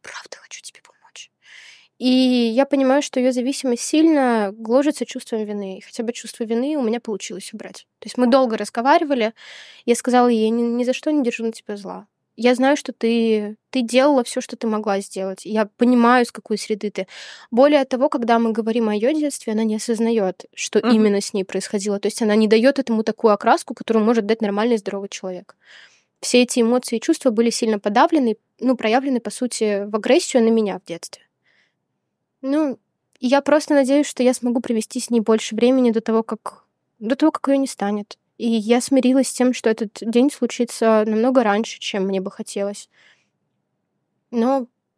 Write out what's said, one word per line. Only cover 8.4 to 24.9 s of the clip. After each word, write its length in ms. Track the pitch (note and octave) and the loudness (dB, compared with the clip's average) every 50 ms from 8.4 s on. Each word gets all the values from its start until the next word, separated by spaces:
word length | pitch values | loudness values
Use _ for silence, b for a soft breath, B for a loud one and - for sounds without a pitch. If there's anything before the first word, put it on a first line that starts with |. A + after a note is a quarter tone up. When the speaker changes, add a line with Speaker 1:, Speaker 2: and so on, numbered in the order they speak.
| C4 A#3+ A3 | 4 2 0
Speaker 1:
разговаривали. 760 | G#3 G#3 - - - A#3 C4 D4+ F4 E4+ C#4+ C#4+ B3 G#3+ A3 B B B B B B B B B B B | -4 -6 -6 -6 -2 2 4 4 4 4 2 0 0 0 -2 B B B B B B B B B B B
Я 80 | - A#3+ | 0 0
сказала 320 | - - - A#3+ B3 B3 B3 | 0 2 2 4 4 4 4
ей: 160 | A#3+ A3 A3 | 4 4 2
«Я 60 | A3 | 2
ни, 120 | A3+ A#3 A#3 | 0 0 0
ни 220 | A#3 A#3 A#3+ B3 | -2 -2 -2 -2
за 80 | A#3+ B3+ | -2 -2
что 180 | - - D#4 D4+ | -2 -2 -2 0
не 100 | D4 C4 | 0 0
держу 200 | A#3+ A#3 - A3+ | -2 -4 -4 -6
на 60 | A3+ A3+ | -8 -8
тебя 240 | - - - G#3 | -8 -12 -14 -12
зла. 300 | G3+ G3 F#3 F3+ F#3 G#3 _ _ _ _ _ _ | -12 -12 -12 -14 -14 -16 _ _ _ _ _ _
Я 180 | - A3+ A#3+ B3+ | 0 2 2 4
знаю, 220 | A#3 B3+ C4+ D4 | 4 4 2 2
что 160 | D4 - - A#3+ | 2 -2 -8 -8
ты, 640 | - - A3+ A#3 A#3 A3+ A3+ A3 G#3+ G#3 G#3 G#3+ - _ _ | -4 -2 0 0 2 2 0 0 0 -2 -6 -10 -14 _ _
ты 120 | - C4 B3 | -4 -4 -4
делала 400 | A3+ A#3 B3+ C4 D4 D4 C4 A#3 | 0 2 2 4 4 4 2 0
всё, 160 | - - B3+ B3+ | -2 -6 -8 -10
что 140 | - - | -10 -10
ты 100 | - - A3+ | -8 -4 -4
могла 320 | G#3+ G#3+ G#3+ G#3+ G3 G3 | -4 -2 -2 -2 -2 -4
сделать. 460 | G3+ - - F#3+ F#3+ F#3+ F#3+ - - | -4 -6 -8 -8 -8 -8 -8 -10 -10
Я 200 | - G#3+ G#3+ A3 G#3 - _ | -4 -2 -2 -2 -4 -2 _
понимаю, 460 | B3 A#3+ B3+ A#3+ A#3 A#3 B3 B3+ A#3+ | 2 4 4 6 6 6 6 4 4
из 80 | A#3 - | 0 -2
какой 260 | - - - A3 G3+ | -10 -8 -8 -8 -8
среды 320 | - - A3 G3+ - G#3 | -4 -6 -6 -4 -4 -6
ты». 160 | - - F#3+ B B B B B B B B B - | -6 -8 -8 B B B B B B B B B 4
Более 320 | A3+ C4+ D4 D4 D4 C4+ | 4 6 6 6 4 2
того, 220 | C4+ - B3 C4 D4+ | 0 0 0 0 0
когда 280 | - C#4 A#3 A3 A#3 A#3 | 0 -2 0 2 2 2
мы 140 | A#3 A3+ A3 | 2 0 -2
говорим 360 | G#3+ A3 A3 A3 A#3+ A3+ G#3+ | -2 -2 -2 -2 0 0 0
о 60 | G#3 | 0
её 160 | G#3 G#3 B3+ D#4 | 0 0 0 0
детстве, 400 | D#4 D4 C#4+ C#4 - - - A3 | 0 -2 -4 -4 -6 -6 -4 -2
она 100 | G#3+ A3+ | -2 -2
не 120 | A3 G#3+ | -2 -2
осознаёт, 720 | G#3+ - - A#3 G#3+ A#3 A3+ A#3 A3+ G3 F#3 F#3 - - - _ | -4 -4 -4 -2 -2 0 0 0 0 0 -2 -4 -6 -12 -20 _
что 260 | - - - - G#3+ | -12 -10 -2 -2 0
Speaker 2:
Мгм. 100 | G3+ A3+ A#3+ | 2 4 4
Speaker 1:
именно 240 | A3 G#3+ G#3 G3+ G3 | 4 4 4 2 0
с 140 | G3+ - - | -2 -4 -4
ней 100 | G3+ F#3+ | -6 -4
происходило. 540 | - - F#3+ F#3+ - - G#3 F#3+ G#3 G3+ G3+ | -4 -4 -6 -6 -6 -6 -6 -4 -4 -4 -2
То 80 | - G3+ | -4 -4
есть 140 | - - A#3 | -4 -2 0
она 140 | G#3+ G#3 | 2 2
не 120 | G#3+ A3 G#3+ | 2 4 4
даёт 300 | A3 A3+ A3+ C4+ C#4 C#4 | 4 4 4 4 2 2
этому 240 | C4 - A#3 A3 A3 | -2 -2 -2 -2 -2
такую 300 | - G#3 - - A3 G#3 | -2 -4 0 2 2 2
окраску, 400 | G3+ - A3+ C4 E4+ - - B3+ | 4 4 2 2 2 0 -6 -12
которую 300 | - - - A3+ A3+ G#3+ | -10 -6 -2 0 2 2
может 200 | G#3+ B3 A3+ G#3 | 2 2 2 0
дать 160 | G3+ A3+ A3+ A3+ | 0 -2 -2 -2
нормальный, 360 | G3+ G3+ G3+ G#3+ B3 A#3+ A3 | -2 -2 -2 0 0 0 -2
здоровый 300 | G3 G3 | -2 -6